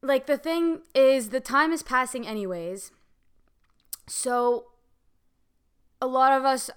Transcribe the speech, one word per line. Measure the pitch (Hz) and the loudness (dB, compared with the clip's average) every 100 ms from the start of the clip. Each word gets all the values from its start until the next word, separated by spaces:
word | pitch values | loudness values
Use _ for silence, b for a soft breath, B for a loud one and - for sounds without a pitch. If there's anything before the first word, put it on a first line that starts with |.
Like, | 269 269 269 | 0 0 2
the | 285 | -2
thing | 320 330 339 330 - 262 | 0 0 0 -2 -2 4
is, | 269 269 214 | 6 6 0
the | 254 | -6
time | 254 269 311 | -2 0 2
is | 330 | -2
passing | - 254 254 254 226 | -2 -2 -2 -6 -8
anyways, | 214 196 175 170 190 - _ _ _ _ _ _ _ _ _ _ - - | -8 -6 -6 -8 -10 -14 _ _ _ _ _ _ _ _ _ _ -18 -12
so | - 254 247 247 240 - _ _ _ _ _ _ _ _ _ _ _ _ _ | -8 -2 0 2 0 -4 _ _ _ _ _ _ _ _ _ _ _ _ _
a | 254 | -2
lot | 262 262 | 2 4
of | 269 262 | 4 2
us | 262 - | -2 -4